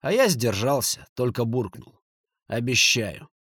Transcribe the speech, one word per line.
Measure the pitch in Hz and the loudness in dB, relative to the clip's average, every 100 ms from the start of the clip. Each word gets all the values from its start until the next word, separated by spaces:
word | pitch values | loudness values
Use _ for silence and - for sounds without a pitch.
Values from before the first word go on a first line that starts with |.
А | 139 | 0
я | 220 247 | 2 4
сдержался, | 143 120 101 120 143 110 - - | 4 0 0 0 0 0 -6 -10
только | - 123 120 117 | -2 -2 0 -2
буркнул: | 123 101 - - _ _ _ _ _ _ | -2 -4 -10 -20 _ _ _ _ _ _
«Обещаю». | 113 120 123 - 123 104 80 - _ | -4 -2 2 2 2 -2 -8 -18 _